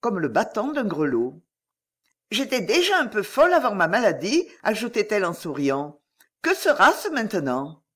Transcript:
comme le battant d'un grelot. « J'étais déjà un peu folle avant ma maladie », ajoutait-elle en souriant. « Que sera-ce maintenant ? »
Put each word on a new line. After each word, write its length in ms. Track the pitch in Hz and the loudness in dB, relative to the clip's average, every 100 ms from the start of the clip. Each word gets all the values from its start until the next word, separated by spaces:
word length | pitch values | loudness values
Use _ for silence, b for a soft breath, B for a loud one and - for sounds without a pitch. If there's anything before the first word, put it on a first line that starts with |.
comme 180 | 240 190 | -2 -2
le 100 | 151 | 0
battant 440 | 110 220 - 247 | 0 -2 -4 -4
d'un 120 | 302 | -2
grelot. « 580 | 214 151 151 120 120 156 _ _ _ _ _ _ _ _ _ | -4 -2 0 0 -2 -6 _ _ _ _ _ _ _ _ _
J'étais 280 | 220 277 254 | -6 -2 -4
déjà 380 | 175 294 359 381 | 0 0 2 0
un 80 | 254 | 0
peu 160 | 208 | -2
folle 300 | 196 - 330 | -4 2 4
avant 220 | 349 254 | 4 2
ma 120 | 202 165 | 0 2
maladie », 640 | 202 226 160 180 311 - B | 4 2 0 0 0 -2 B
ajoutait-elle 600 | - 214 233 220 208 208 | -4 -2 -2 -2 0 0
en 100 | 185 | -2
souriant. « 680 | 165 170 143 139 139 147 - _ _ b _ | -4 -8 -2 0 0 -4 -12 _ _ b _
Que 120 | 320 | -2
sera-ce 540 | 381 359 285 277 403 415 | 0 0 6 4 4 -4
maintenant ? » 720 | 294 220 190 139 127 143 160 _ | -4 -2 -2 -2 -4 -6 -14 _